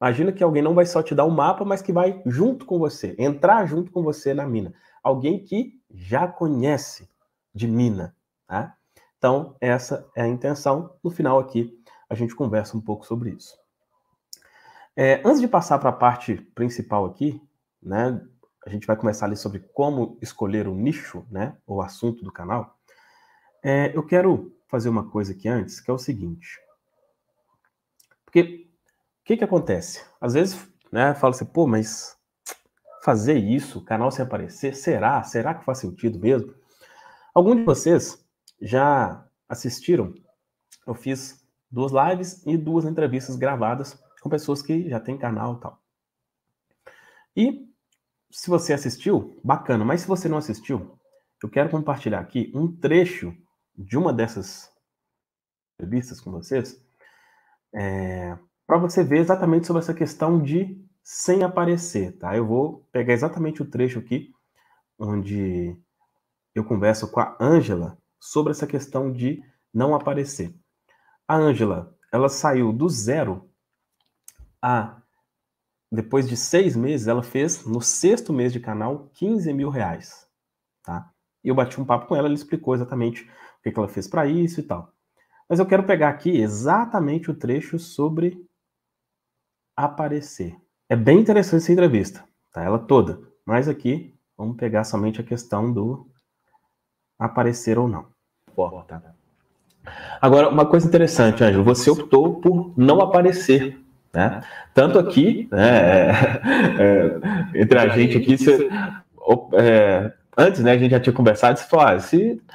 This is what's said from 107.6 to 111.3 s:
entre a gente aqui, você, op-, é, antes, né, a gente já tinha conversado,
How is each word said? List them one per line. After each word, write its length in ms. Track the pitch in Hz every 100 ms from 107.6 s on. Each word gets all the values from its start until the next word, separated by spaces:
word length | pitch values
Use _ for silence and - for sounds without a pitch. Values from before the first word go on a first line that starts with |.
entre 160 | 107 123
a 100 | 110
gente 280 | 117 123 120
aqui, 200 | 131 135
você, 320 | - 135 - 104 98 - _ -
op-, 380 | - 120 -
é, 580 | 98 117 110 104 95 107 - _ -
antes, 240 | 180 190
né, 120 | 120
a 60 | 123
gente 120 | 127
já 100 | 123
tinha 120 | 127
conversado, 460 | 123 117